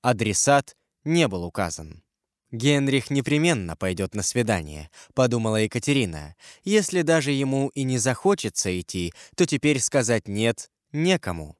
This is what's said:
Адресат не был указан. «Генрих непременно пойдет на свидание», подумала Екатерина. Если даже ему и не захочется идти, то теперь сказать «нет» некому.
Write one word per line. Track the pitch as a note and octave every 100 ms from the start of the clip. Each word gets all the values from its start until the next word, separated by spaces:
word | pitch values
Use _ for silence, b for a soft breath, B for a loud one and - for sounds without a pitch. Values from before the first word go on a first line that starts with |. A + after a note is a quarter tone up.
Адресат | B2 A#2 G#2+ G2 - C#3+ - - _ _ D3+
не | E3+ D3
был | F#2 F2
указан. | - F2+ D#2+ D#2 E2 _ _ _ _ _
«Генрих | A#2 C3 C#3+ C#3 C3+ -
непременно | C#3 B2 D3 E3+ C#3+ F2+ E2
пойдет | F#2+ F2+ F#2+
на | G#2
свидание», | F#2+ B2 A2+ G2+ D2+ D2+ D#2 B B
подумала | - B2+ A#2 A2 A2
Екатерина. | A2 A#2+ B2 C#3 G#2 D#2+ D2 - B B -
Если | G#3+ F#3 F#3
даже | D#3+ E3 C#3
ему | C#3 C3+ C3+ C#3
и | -
не | C3 C3
захочется | A#2 B2 F#3+ G3+ G#2+ - G2 F2+
идти, | F2+ F#2 E2+ B B -
то | F3+
теперь | C#3+ D3 C#3
сказать | - C#3+ A2+ A#2 G2+
«нет» | G2+ A2+ A2+ - _ _
некому. | D3 E3+ F#3 - E2+ D2+ -